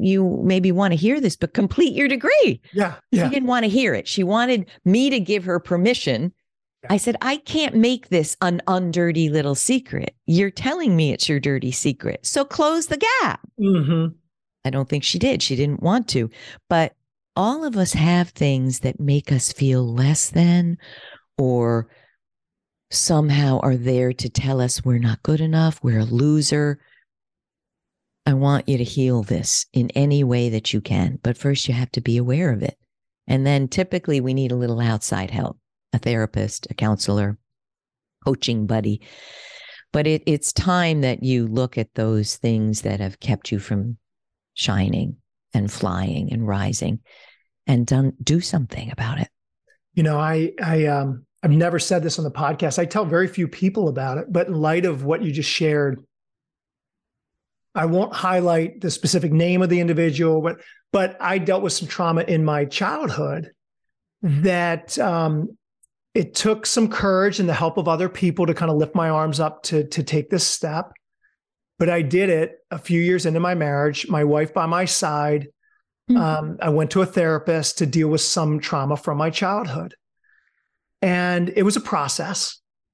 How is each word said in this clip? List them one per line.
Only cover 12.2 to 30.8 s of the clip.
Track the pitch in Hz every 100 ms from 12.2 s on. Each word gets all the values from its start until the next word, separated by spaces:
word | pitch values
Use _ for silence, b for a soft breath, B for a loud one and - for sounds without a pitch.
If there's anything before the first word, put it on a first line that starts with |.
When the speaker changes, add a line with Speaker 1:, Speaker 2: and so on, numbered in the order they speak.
| -
Speaker 1:
So | 294
close | 277 - 302 330 -
the | 302 440 508
gap." | 330 - - -
Speaker 2:
Mm-hmm. | 196 180 143 165 165 165 _ _ _ _
Speaker 1:
I | 131
don't | 135 131
think | 147
she | - 175
did. | 240 -
She | -
didn't | 131 147 143
want | 160 233 220
to. | 127 113 B B B -
But | 170 160 - _ _ _ -
all | 202 294
of | 311 214
us | 180
have | - 160 175 175
things | - 147 135 131 127
that | 131 -
make | 143 143 -
us | 131 -
feel | - 139 127 120
less | 117 131 156 -
than | 165 175 175 170 170 B B B B B -
or | 131 123 117 117 113 b b b _ _ _ _ _ _ -
somehow | - - 160 151 143 143 131
are | 131 127
there | 120 127 127
to | 127 123
tell | - 135 135
us | 123 -
we're | 131 120
not | 120 113
good | - 151
enough, | 160 160 160 156
we're | 127 110
a |
loser. | 110 120 147 151 147 147 147 143 b b b _ _ _ _ _ _ _ _ _ _ _ -
I |
want | 135 139 143 -
you | 135
to |
heal | 120 - 127 123
this | 101 92 - - -
in | 131 123
any | - 143 143
way | 131 123 120
that | 110 -
you | 107